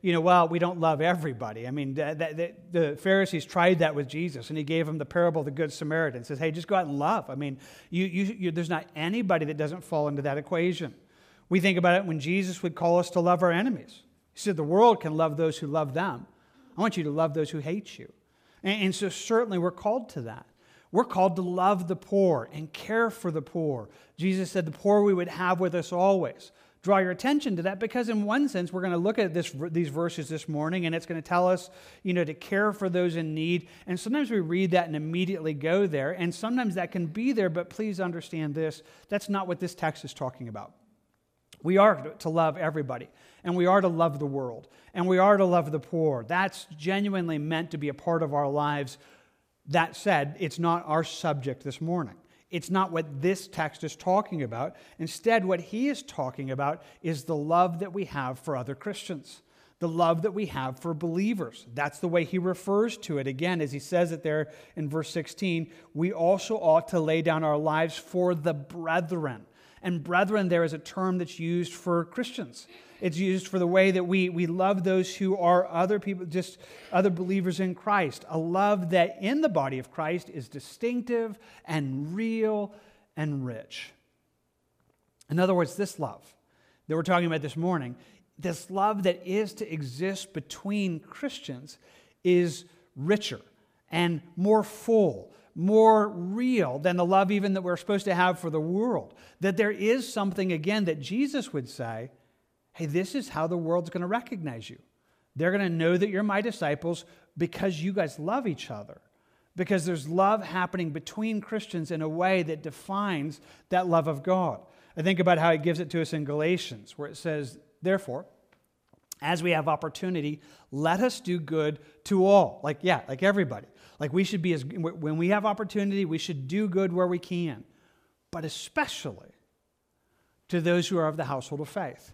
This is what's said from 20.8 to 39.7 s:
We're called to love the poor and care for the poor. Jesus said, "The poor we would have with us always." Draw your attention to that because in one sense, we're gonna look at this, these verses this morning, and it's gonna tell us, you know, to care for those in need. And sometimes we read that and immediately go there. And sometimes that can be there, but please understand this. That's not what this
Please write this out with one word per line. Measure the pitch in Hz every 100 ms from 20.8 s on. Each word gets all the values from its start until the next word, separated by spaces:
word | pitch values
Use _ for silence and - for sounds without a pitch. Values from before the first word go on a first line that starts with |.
| _
We're | 170
called | 151 185 190 175
to |
love | 180 180 185 196 175
the | 185
poor | - 196 190 143 113
and | 151 156
care | - - 226 226
for | 226 180
the | 156
poor. | 135 175 156 127 104 - - -
Jesus | 180 190 180
said, | 190 160
"The |
poor | - 202 208
we | 202
would | 185 175
have | 160 180 180
with | 185 175
us | -
always." | 175 190 196 139 - - _ _ _
Draw | 180 196
your | 185
attention | 180 254 294 285 180
to |
that | 175 196
because | 226 247 233
in | 220
one | 202 247 285
sense, | 185 175
we're | 185
gonna | 185 170
look | 190 226
at | 196
this, | 165 165 135 170
these | 165 160
verses | 139 170 165 143
this | 156 -
morning, | 151 156 185 165
and | 160
it's | -
gonna | 165
tell | 156 175 180
us, | 185 - - - -
you | 190
know, | 180
to | 156
care | 156 - 196 214
for | 202 190
those | 180 180 165
in | 160 156
need. | 160 175 170 - -
And | 175
sometimes | 220 285 262
we | 220
read | 160 175 190
that | 180 170
and | 151
immediately | 156 175 185 190 156
go | 147 151 185 202
there. | 147 135
And | 180 175
sometimes | 170 220 247 233 180
that | 175
can | 185 165
be | 185 247
there, | 226 185
but | 165 180
please | - 220 185
understand | 180 170 - 160 151 143
this. | 160 151 - - _
That's | 202 -
not | 196 185
what | 175
this | 180